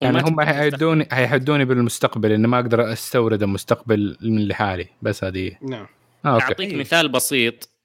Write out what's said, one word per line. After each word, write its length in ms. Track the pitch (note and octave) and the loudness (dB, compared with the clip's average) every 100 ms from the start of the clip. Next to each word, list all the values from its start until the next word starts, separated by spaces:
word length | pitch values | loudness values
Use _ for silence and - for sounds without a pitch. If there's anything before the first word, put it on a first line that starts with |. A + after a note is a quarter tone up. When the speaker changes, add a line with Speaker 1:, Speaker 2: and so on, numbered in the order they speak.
Speaker 1:
يعني 160 | B2+ - | 0 2
Speaker 2:
وما 100 | D#3 | 2
Speaker 1:
هم 60 | D#3 | 0
Speaker 2:
تقدر 100 | D3+ | 0
Speaker 1:
حيحدوني، 580 | C#3+ D3 C#3 D#3+ D#3 | 2 0 0 2 2
Speaker 2:
تستخدم. 120 | D3+ B2+ | 0 0
Speaker 1:
حيحدوني 480 | A#2 C#3+ C3 D3 B2+ | 2 0 2 0 2
بالمستقبل، 640 | B2 A#2+ - C3 A2+ G#2+ | 2 0 0 -2 0 2
إنه 160 | G#2+ A2+ | 4 4
ما 120 | B2 | 2
أقدر 320 | A#2+ A#2 A2 | 2 0 0
أستورد 500 | A2+ - B2+ A2+ G#2+ | -4 -2 0 2 2
المستقبل 760 | G2+ G2 - A#2 A2+ G#2+ G2+ - | 0 -2 -2 -2 0 0 0 -4
من 260 | A2+ A2 G2+ | -2 0 0
لحالي، 400 | F#2+ G#2 F2+ E2+ - | -2 -4 -4 -10 -8
بس 220 | A2 G2+ | -6 -6
هذه. 280 | F#2+ F#2+ F#2 F2+ | -6 -6 -8 -10
Speaker 3:
نعم. 260 | C3+ A#2+ F#2+ _ _ _ D3 | -14 -14 -16 _ _ _ 2
Speaker 1:
آه، 40 | |
أوكي. 140 | A#2 | 2
Speaker 2:
أعطيك 160 | C3 - F#3+ | 2 -4 -6
Speaker 4:
أيوة. 100 | C#3+ | -6
Speaker 2:
مثال 300 | C3+ E3+ D3+ | 0 0 2
بسيط. 600 | B2+ - C3+ A#2 - - _ | 0 0 0 0 -2 -18 _